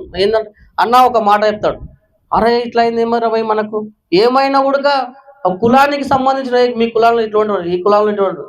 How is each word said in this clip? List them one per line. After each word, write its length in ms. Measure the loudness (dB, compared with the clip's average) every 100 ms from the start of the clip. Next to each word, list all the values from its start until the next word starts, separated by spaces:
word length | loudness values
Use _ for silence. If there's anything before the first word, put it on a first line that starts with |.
| -8 -4
ఏందంటే, 340 | 0 0 -4 _ _ -4
అన్న 180 | 2 4
ఒక 220 | 4 2
మాట 220 | 2 2
చెప్తాడు, 340 | 2 0 -4 -6 -14 _ _ _ -4
"అరే 220 | -2 0 0
ఇట్లా 200 | -2 -2
అయింది 180 | 0 0
ఏమో 140 | -2 0
రా 100 | 0
భయ్, 160 | -2
మనకు 320 | -2 -2 -4 -6 -10 _ -2
ఏమైనా 440 | 2 2 2 2 2
కూడా 320 | 0 0 0 -2 -4 -12 -20 -6
ఆ 60 | -4
కులానికి 500 | 0 2 4 4 0
సంబంధించిన 520 | -2 0 0 -2 -2 0
ఏ-, 180 | 0
మీ 120 | 0 -2
కులాలను 320 | 2 2 2 0
ఇటువంటి 260 | -2 -2
వాడు, 140 | -2 -2
ఈ 80 | -2
కులాలను 280 | 0 2 0
ఇటువంటి 280 | 0 -2
వాడు", 40 | -4